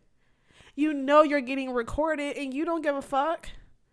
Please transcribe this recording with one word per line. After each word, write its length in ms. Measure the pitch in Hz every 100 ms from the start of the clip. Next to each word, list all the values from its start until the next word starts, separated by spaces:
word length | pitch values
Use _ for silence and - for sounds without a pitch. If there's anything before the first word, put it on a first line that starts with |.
| _ _ _ _ _ - - -
You 140 | 302
know 300 | 285 269 294
you're 180 | 311 294
getting 320 | 247 269 262
recorded 640 | 247 233 - 311 302 285 277
and 160 | 277
you 140 | 262 330
don't 160 | 330
give 120 | 302
a 60 | 277
fuck. 480 | 269 269 302 330 - - - - _